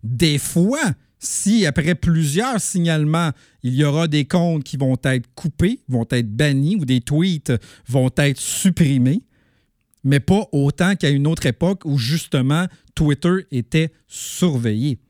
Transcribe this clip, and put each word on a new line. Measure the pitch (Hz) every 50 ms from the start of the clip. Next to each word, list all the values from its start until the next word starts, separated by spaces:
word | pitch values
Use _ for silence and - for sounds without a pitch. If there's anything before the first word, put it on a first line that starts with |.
Des | - 113 127 117 170 160 147
fois, | 139 - - - 170 175 202 262 311 311 202 143 _ _ _ _ _
si | - - - - - 196 214 233 196
après | 151 139 - 143 160 180
plusieurs | - - 175 165 160 160 139 139 180 233 262 262 202
signalements, | - - - 185 170 170 160 156 151 151 156 165 170 160 139 _ _ _ _ _ -
il | 123 131
y | 139 147
aura | 147 143 156 170
des | 165 147 151 139
comptes | - - 180 170 175 165 156 135
qui | - -
vont | 131 139 131 131 123 -
être | 135 131 127 123 _ _
coupés, | - - 165 - _ 175 190 247 - _ -
vont | 127 120 117 -
être | - 123 120 107 101
bannis | 117 147 147 139 135 139 156 208
ou | 214 151
des | 123 131 123
tweets | - - 147 151 175 190 175 151 - - 127 110 - - - - _ -
vont | 123 139 127 127 -
être | - 147 139 131 -
supprimés, | - - - - - 196 170 - 175 135 139 131 123 127 147 226 - _ _ _ _ _ _ _ _ _ _ _ _ _ _ _ -
mais | 135 139 139
pas | - - 190 202 220 - -
autant | 147 139 143 - - 180 185 196
qu'à | - - 147
une | 143 139 143
autre | 151 165 - -
époque | 135 117 _ 170 180 196 180 -
où, | 160 143
justement, | 139 113 120 156 165 - - - 143 123 135 147 160 185 180 - _ _ _ _
Twitter | - 160 147 147 143 - 175 180 190 185 _
était | - 123 117 _ - 160 160 156 _ _ _
surveillé. | _ - - - - - - 185 180 147 123 117 117 107 107 123 147 123 - _ _